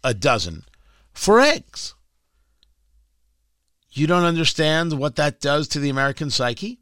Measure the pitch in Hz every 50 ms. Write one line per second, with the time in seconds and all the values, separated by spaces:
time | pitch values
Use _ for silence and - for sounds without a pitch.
0 | - 131 120 98 92 143 123 110 80 87 82 - - - _ _ _ _ _ _
1 | _ _ - - - - 208 233 269 294 277 254 - _ - - - - - _
2 | _ _ _ _ _ _ _ _ _ _ _ _ _ _ _ _ _ _ _ _
3 | _ _ _ _ _ _ _ _ _ _ _ _ _ _ _ _ _ _ - 135
4 | 151 151 175 180 175 170 170 165 165 - - - 156 151 156 160 170 170 156 139
5 | 139 147 - - 151 147 - - - 143 143 151 151 - - 151 139 143 131 135
6 | 135 139 135 - 156 143 117 - 131 120 117 - - 214 254 -